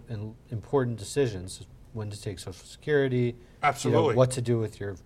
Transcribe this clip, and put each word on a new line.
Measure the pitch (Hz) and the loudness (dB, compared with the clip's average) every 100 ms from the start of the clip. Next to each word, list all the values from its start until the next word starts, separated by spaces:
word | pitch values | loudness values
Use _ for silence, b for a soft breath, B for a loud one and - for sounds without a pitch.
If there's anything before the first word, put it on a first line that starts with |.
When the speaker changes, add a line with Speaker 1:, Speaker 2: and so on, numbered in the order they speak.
| - | -8
Speaker 1:
and | 107 107 117 - | -8 -8 -12 -10
important | 113 - 139 123 107 | -10 0 0 0 -4
decisions, | 101 143 127 95 92 - - - - | -4 0 0 -2 -10 -14 -18 -20 -12
when | 113 104 | -8 -8
to | 104 | -8
take | 107 90 | -10 -10
Social | - 87 - | -12 -14 -18
Security, | - - 147 135 123 | -12 0 2 4 2
you | 120 | 0
know, | 120 B B | -2 B B
Speaker 2:
Absolutely. | 147 123 123 - 156 117 | 0 2 2 4 4 4
Speaker 1:
what | 127 | 4
to | 127 | 4
do | 120 117 | 0 0
with | 107 - | 0 -6
your | 101 95 | -10 -10